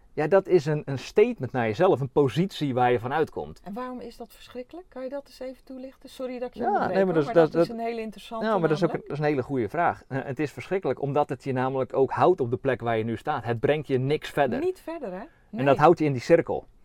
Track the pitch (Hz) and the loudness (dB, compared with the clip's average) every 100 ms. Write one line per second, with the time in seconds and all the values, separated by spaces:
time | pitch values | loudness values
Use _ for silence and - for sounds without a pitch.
0 | _ - 151 196 190 170 143 151 139 135 | _ -4 2 2 4 2 4 -4 -4 -8
1 | - - 233 240 127 131 113 104 185 131 | -2 2 2 2 -4 -2 0 2 4 2
2 | 139 151 139 151 196 - 147 123 123 120 | 2 2 2 2 -2 -2 -2 2 4 2
3 | 123 151 147 - 76 80 - 214 254 247 | 0 -2 -2 -4 -10 -12 -12 -10 -10 -12
4 | 233 - 233 - - 247 247 330 370 254 | -14 -16 -18 -20 -18 -16 -16 -18 -18 -12
5 | 262 285 277 - 254 254 - 262 262 - | -10 -10 -12 -14 -14 -14 -16 -16 -16 -18
6 | 262 - 254 247 247 214 302 392 - 190 | -20 -12 -10 -8 -10 -4 0 0 0 2
7 | 190 160 135 170 160 165 170 226 233 233 | 2 2 2 4 4 4 0 -2 -6 -6
8 | 220 208 - 226 220 202 160 151 170 - | -8 -12 -12 -6 -2 0 2 2 0 -2
9 | - 143 151 143 117 135 104 156 165 98 | -8 -2 0 0 -2 -2 -2 0 0 -2
10 | - 131 143 139 147 - - 190 156 123 | -6 -8 -6 -4 -6 -6 -6 -4 -2 -4
11 | 139 143 147 135 139 127 131 135 127 135 | -2 0 0 -4 -4 -2 -2 -2 -2 2
12 | 131 120 147 180 120 120 135 120 117 113 | 2 4 2 2 0 -2 -2 -2 -2 -2
13 | 113 110 - 143 117 117 - 151 139 127 | -2 -4 -4 -6 -4 -2 0 0 0 -2
14 | 131 151 - - 139 240 359 370 - 330 | 0 -2 -2 0 0 0 -2 -4 -8 -10
15 | 226 180 277 _ _ 214 139 139 151 170 | -10 -12 -14 _ _ 0 4 6 6 6
16 | 151 127 - 170 - 78 - _ | 2 0 4 4 4 -4 -8 _